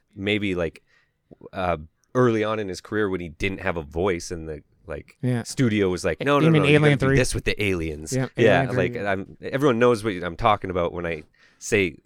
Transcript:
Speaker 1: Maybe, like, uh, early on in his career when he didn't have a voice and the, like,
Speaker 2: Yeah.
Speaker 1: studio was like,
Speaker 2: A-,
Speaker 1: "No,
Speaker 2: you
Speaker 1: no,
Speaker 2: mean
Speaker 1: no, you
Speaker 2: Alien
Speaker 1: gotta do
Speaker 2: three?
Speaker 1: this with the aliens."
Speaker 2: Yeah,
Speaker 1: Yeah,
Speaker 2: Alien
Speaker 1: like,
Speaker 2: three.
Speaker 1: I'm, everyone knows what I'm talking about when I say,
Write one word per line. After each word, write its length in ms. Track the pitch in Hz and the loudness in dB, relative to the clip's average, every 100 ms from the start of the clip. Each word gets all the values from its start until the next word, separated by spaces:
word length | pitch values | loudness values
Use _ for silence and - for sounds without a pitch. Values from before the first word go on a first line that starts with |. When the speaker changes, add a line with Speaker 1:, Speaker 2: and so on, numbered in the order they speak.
| _ | _
Speaker 1:
Maybe, 400 | 98 98 104 101 | -6 -2 0 0
like, 280 | 87 82 - _ _ _ _ _ - - | -2 -4 -6 _ _ _ _ _ -20 -14
uh, 260 | 98 90 85 80 _ _ | -6 -2 -4 -6 _ _
early 300 | 127 123 110 | 2 4 4
on 160 | 107 110 | 0 -2
in 80 | 98 | -4
his 120 | 90 | -8
career 280 | - 107 104 | -6 -2 0
when 120 | 92 | -2
he 80 | 87 | -6
didn't 300 | 78 98 95 | -4 -4 -2
have 140 | 92 85 | -4 -4
a 60 | |
voice 480 | 73 78 98 85 - | -6 -2 -2 -2 -6
and 180 | 85 80 | -10 -10
the, 140 | 73 - _ - | -12 -14 _ -14
like, 300 | 73 - _ | -14 -14 _
Speaker 2:
Yeah. 200 | 127 120 | -2 -2
Speaker 1:
studio 460 | - - 123 104 95 | -4 -2 0 2 2
was 160 | 90 | 0
like, 140 | 90 80 | -2 -2
Speaker 2:
A-, 40 | |
Speaker 1:
"No, 140 | 135 143 | 0 2
Speaker 2:
you 80 | 160 | 4
Speaker 1:
no, 40 | |
Speaker 2:
mean 100 | 156 | 4
Speaker 1:
no, 60 | 143 | 4
you 60 | 147 | 4
Speaker 2:
Alien 60 | 151 | 4
Speaker 1:
gotta 40 | 139 | 4
do 60 | 135 | 2
Speaker 2:
three? 100 | 135 | 2
Speaker 1:
this 180 | 127 | 2
with 100 | 107 | -2
the 160 | - 101 | -4 -2
aliens." 520 | 104 90 80 76 78 | 0 -2 -4 -6 -4
Speaker 2:
Yeah, 160 | 127 127 - | -4 -2 2
Speaker 1:
Yeah, 260 | 110 90 | 4 4
Speaker 2:
Alien 120 | 85 - | 2 0
Speaker 1:
like, 160 | 90 | -2
Speaker 2:
three. 120 | 80 101 | -2 -4
Speaker 1:
I'm, 300 | 98 - - | -4 -6 -12
everyone 380 | - 135 143 117 | -6 0 2 4
knows 240 | 123 117 | 4 4
what 80 | 110 90 | 0 -4
I'm 140 | 87 82 | -6 0
talking 340 | 113 104 95 | 2 2 0
about 220 | 90 87 | -2 -2
when 120 | 87 85 | -2 -6
I 180 | 78 - _ _ _ | -6 -10 _ _ _
say, 380 | - 107 90 - | -2 2 0 -2